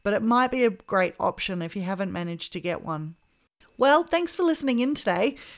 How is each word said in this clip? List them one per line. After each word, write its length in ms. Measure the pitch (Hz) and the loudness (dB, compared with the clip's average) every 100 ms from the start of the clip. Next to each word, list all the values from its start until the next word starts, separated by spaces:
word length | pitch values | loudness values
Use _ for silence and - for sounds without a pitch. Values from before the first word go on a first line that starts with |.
but 100 | 202 | -2
it 80 | 214 | 0
might 300 | 220 240 254 | 2 2 2
be 120 | 254 | 2
a 60 | 233 | 2
great 460 | 185 - 196 180 - | 0 -2 0 0 0
option 440 | - 180 - 180 | -2 -2 -4 -6
if 120 | 165 196 | -6 -6
you 60 | |
haven't 300 | 180 190 190 | -4 -4 -4
managed 420 | 180 175 170 - | -6 -6 -6 -8
to 60 | 185 | -6
get 260 | 175 170 - | -4 -4 -4
one. 300 | 156 156 165 _ _ _ _ _ - | -6 -8 -12 _ _ _ _ _ 2
Well, 240 | 269 302 | 4 6
thanks 320 | 339 339 349 - | 4 0 0 0
for 80 | |
listening 360 | 349 311 269 240 | 0 2 0 0
in 140 | 254 | 0
today. 440 | 294 - 180 226 277 - | 0 0 0 0 -2 -10